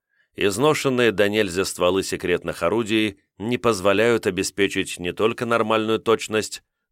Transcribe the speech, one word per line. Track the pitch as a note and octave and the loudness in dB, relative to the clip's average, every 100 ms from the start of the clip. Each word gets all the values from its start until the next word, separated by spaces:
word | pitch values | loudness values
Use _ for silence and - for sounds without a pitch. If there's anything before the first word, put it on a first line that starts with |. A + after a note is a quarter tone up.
| _ _ _ | _ _ _
Изношенные | - F#2+ F#2+ D3 D3 C#3 B2 A#2+ | -2 -2 2 0 2 0 2 2
до | F#2+ G2+ | 4 2
нельзя | G#2+ G2+ F2 F#2 | 2 0 0 -4
стволы | - F2+ F#2+ | 0 0 2
секретных | F2+ F2 F2+ E2+ - D#2 | -2 -4 -2 -2 -2 -2
орудий | E2+ A2 G#2+ A2 G#2+ G2 _ - | 0 0 0 0 0 -4 _ -10
не | G#2 B2 | -6 -2
позволяют | B2 G#2 F#2+ G2 A#2 A2+ G#2+ | 0 0 2 4 4 2 0
обеспечить | F#2 F2+ - G2 G2 F2 - | -2 -4 0 0 0 -6 -6
не | F2 | -6
только | F2 G#2+ A#2 | 0 -2 0
нормальную | A#2 A#2 G#2+ A2 A2 A2 | -2 0 2 0 0 -2
точность, | - A2 - G#2+ G#2 - _ _ _ | 2 0 0 -4 -4 -8 _ _ _